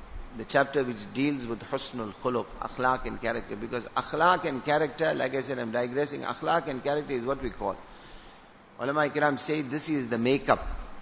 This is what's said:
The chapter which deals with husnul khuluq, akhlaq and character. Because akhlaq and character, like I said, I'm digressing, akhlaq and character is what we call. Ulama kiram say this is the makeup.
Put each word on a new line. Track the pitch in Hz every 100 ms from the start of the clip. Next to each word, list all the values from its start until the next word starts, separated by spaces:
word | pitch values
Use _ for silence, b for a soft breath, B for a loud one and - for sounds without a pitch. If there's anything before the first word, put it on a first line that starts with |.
| - - - 113
The | 110
chapter | 143 135 147
which | 127 113 101
deals | 107 143 143 120
with | 113
husnul | - 135 - 123 110 -
khuluq, | 127 120 104 -
akhlaq | 117 - 127 131 120
and | 107
character. | 113 117 104 107
Because | 117 120 110
akhlaq | - - 151 170 180 170
and | 135 147
character, | 151 151 - 156
like | 147 127 135
I |
said, | 127 131
I'm | 117
digressing, | 120 123 127 147 143
akhlaq | 110 120 156 165 160
and | 131
character | 135 151 139
is | 131 120
what | 135
we | 131
call. | - 101 92 - B B B B B B - - -
Ulama | 127 151 147
kiram | 147 147 135
say | - 156
this | 135 147 151
is | 151 120
the | 113
makeup. | 120 139 - 117 - - - -